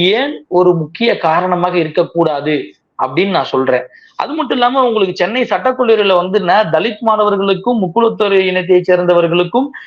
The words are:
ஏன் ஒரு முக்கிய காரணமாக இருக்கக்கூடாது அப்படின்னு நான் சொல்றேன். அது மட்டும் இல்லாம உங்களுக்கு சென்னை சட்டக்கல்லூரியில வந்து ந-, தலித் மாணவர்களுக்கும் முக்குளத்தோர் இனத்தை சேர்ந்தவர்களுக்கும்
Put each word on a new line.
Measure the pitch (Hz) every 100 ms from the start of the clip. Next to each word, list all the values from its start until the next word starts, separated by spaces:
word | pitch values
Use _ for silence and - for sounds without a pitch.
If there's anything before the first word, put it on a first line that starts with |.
| 180
ஏன் | 220 285 294 -
ஒரு | 180 180
முக்கிய | 165 160 - 233 202
காரணமாக | 165 165 185 175 175 175
இருக்கக்கூடாது | 156 170 170 170 160 143 147 151 - - _ -
அப்படின்னு | 131 143 196
நான் | 170 127
சொல்றேன். | 131 131 123 - - - -
அது | 233
மட்டும் | 311 262 262
இல்லாம | 240 269
உங்களுக்கு | 247 214 185 180
சென்னை | 180 254
சட்டக்கல்லூரியில | 247 190 254 254 233 220 202
வந்து | 180 180 202
ந-, | 180 202 190
தலித் | 156 220 220
மாணவர்களுக்கும் | 226 214 208 196 196 185 233 240
முக்குளத்தோர் | 180 233 226 185 208 196
இனத்தை | 185 185 175 180
சேர்ந்தவர்களுக்கும் | 180 180 180 175 170 175 170 240 285 -